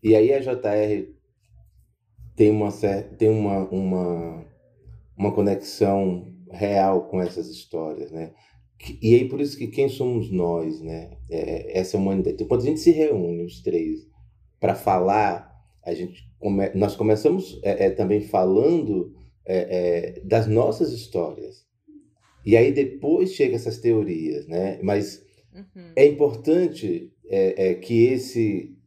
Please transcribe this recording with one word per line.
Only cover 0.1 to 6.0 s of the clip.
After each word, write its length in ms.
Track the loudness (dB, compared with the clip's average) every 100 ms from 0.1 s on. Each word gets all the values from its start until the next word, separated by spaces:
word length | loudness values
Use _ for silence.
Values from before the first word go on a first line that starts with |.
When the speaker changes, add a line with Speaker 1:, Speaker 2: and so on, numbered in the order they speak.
Speaker 1:
aí 200 | 6 6
a 80 | 4
J 260 | 0 -4 -2
R 460 | 0 0 -2 -6 -16 _ _ _ _ -20 _ _ _ _ _ -20 2
tem 160 | 4
uma 200 | 4 0
cer-, 440 | -2 -2 -2 -6 0
tem 140 | 2
uma, 400 | 2 0 -2 -2
uma, 760 | -4 -2 -2 -2 -4 -8 -12 -18 _ _ _ -20 -20 _ -4
uma 160 | -2
conexão 1000 | 0 0 0 -6 -2 0 2